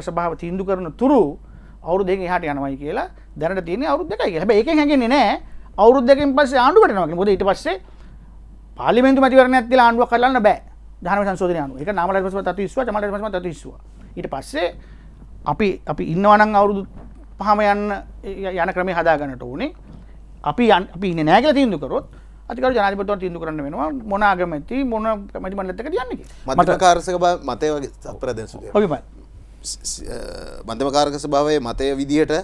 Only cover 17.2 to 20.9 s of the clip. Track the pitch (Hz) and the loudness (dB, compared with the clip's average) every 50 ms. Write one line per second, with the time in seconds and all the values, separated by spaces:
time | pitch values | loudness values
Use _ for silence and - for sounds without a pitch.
17.2 | - - - - 190 214 214 214 208 202 202 202 208 208 196 190 - - - - | -20 -20 -12 -6 0 0 2 2 2 2 2 0 -2 -4 -6 -8 -10 -16 -18 -14
18.2 | - 196 190 190 196 185 190 175 165 185 175 180 180 190 170 170 165 165 156 143 | -12 -12 -10 -8 -8 -6 -4 -2 -2 -2 -2 -2 -2 -2 -2 0 2 2 2 2
19.2 | 147 135 131 123 123 123 131 170 262 311 - - - - - - - - - - | 0 -6 -8 -10 -12 -12 -8 -8 -8 -8 -10 -12 -20 -20 -20 -20 -20 -20 -20 -20
20.2 | - - - - - 147 147 247 240 220 190 175 196 - | -20 -20 -14 -8 -6 -4 0 2 4 4 4 4 2 -4